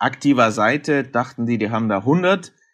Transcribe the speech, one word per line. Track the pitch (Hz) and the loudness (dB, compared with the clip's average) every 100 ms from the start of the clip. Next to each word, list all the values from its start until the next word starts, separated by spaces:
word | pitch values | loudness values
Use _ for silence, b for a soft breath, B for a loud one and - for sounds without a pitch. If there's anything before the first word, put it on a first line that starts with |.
aktiver | 120 127 143 127 113 | -4 -2 0 4 2
Seite | 110 107 143 147 143 | 2 0 0 0 -2
dachten | 127 120 123 - 117 | -2 -4 -4 -6 -4
die, | 117 | -2
die | 104 | -2
haben | 110 113 | -2 -2
da | 101 | -2
hundert. | 110 165 185 190 180 _ _ | 0 0 2 0 -4 _ _